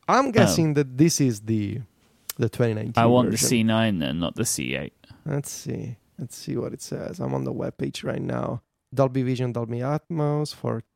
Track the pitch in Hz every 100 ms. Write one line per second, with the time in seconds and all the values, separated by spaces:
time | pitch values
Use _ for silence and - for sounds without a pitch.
0 | - 220 269 220 190 - 160 147 139 127
1 | 165 - 135 104 107 110 101 110 117 _
2 | _ _ - - 117 - 117 107 117 117
3 | 117 123 120 113 - 120 113 110 113 92
4 | 67 80 82 - - - 64 65 69 _
5 | - - 151 143 - - - 123 113 120
6 | _ - 127 - - - 120 - - -
7 | - - 131 135 131 123 131 - 139 -
8 | 147 - - 123 123 123 _ _ _ 127
9 | 131 131 127 127 123 117 117 120 131 151
10 | - 165 147 147 151 - 120 117 -